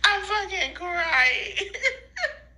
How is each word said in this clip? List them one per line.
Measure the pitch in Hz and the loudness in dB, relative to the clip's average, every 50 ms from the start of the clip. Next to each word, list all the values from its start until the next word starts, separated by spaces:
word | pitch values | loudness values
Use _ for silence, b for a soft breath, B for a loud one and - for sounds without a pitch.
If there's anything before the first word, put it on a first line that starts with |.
| - | 4
I'm | 403 403 403 | 4 4 4
fucking | 392 381 415 427 403 381 381 381 320 269 - | 0 0 0 0 0 0 -2 -2 -2 -2 -4
crying. | - 359 359 349 349 339 330 320 262 254 254 247 214 - - - - 403 403 | -6 -6 -4 -2 -2 0 2 4 4 4 4 4 2 -2 -4 -4 -6 -6 -6
<laughs> | - - 523 539 508 - - - - - 719 587 605 - - - - | -8 -2 -2 -2 -2 -2 -14 -14 -10 -4 -4 -4 -4 -6 -16 -20 -20